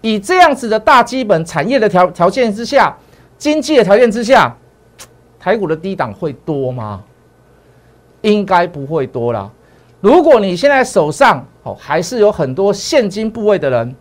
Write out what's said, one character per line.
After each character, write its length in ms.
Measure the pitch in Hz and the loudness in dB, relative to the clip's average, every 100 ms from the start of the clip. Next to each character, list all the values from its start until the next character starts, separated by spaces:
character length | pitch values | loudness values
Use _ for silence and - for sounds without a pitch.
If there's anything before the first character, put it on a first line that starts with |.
以 180 | 220 214 | -2 -4
这 200 | 202 370 | -2 2
样 160 | 339 | 4
子 140 | 262 233 | 2 -2
的 100 | 220 | -2
大 240 | 220 269 | 2 2
基 200 | 240 262 | 2 -4
本 220 | 226 170 | 0 -2
产 220 | 165 160 170 | 0 -4 -2
业 100 | 269 | 0
的 80 | 214 | 2
条-， 200 | 180 180 | 2 0
条 180 | - 180 | 2 -2
件 200 | 233 240 | 0 -2
之 120 | 208 | -2
下， 300 | 233 277 180 - _ _ _ _ | -2 2 2 -2 _ _ _ _
经 240 | 302 311 | -2 -2
济 160 | 294 294 | 2 2
的 80 | |
条 120 | 185 202 | 4 4
件 140 | 240 | 4
之 140 | 214 | 0
下， 300 | 220 262 131 117 _ _ _ _ - _ _ _ | 2 2 2 -4 _ _ _ _ -20 _ _ _
台 180 | - 220 | -4 -2
股 100 | 180 | -2
的 100 | 156 | -4
低 180 | 185 | -6
档 180 | 185 127 | -6 -8
会 200 | 95 160 | -6 -10
多 400 | 135 - 147 131 | -8 -8 -6 -4
吗？ 300 | 123 107 98 - _ _ _ _ _ _ _ _ _ _ _ | -6 -10 -12 -16 _ _ _ _ _ _ _ _ _ _ _
应 220 | 214 208 | 0 0
该 220 | 196 180 175 | 2 0 0
不 200 | 147 139 | -6 -6
会 200 | 160 131 | -4 -4
多 260 | 131 117 | -4 -4
啦。 180 | 110 98 _ _ _ _ _ | -4 -8 _ _ _ _ _
如 220 | 196 330 | 4 4
果 180 | 320 247 | 6 4
你 160 | 196 175 | 4 0
现 120 | 277 | 2
在 120 | 277 | 2
手 300 | 254 - 147 | 0 0 -2
上， 340 | 151 254 156 120 _ | 2 2 2 -6 _
哦， 140 | 123 98 | -14 -14
还 220 | - 156 | -4 -4
是 200 | 175 247 | -4 0
有 120 | 208 | 0
很 220 | 208 139 | 2 -4
多 180 | 131 202 | -2 -2
现 360 | 208 - 311 208 | -2 0 0 0
金 220 | 196 220 | -4 -8
部 140 | 233 | -4
位 120 | 214 190 | 0 0
的 140 | 147 | 0
人 240 | 120 117 135 | -2 -4 -10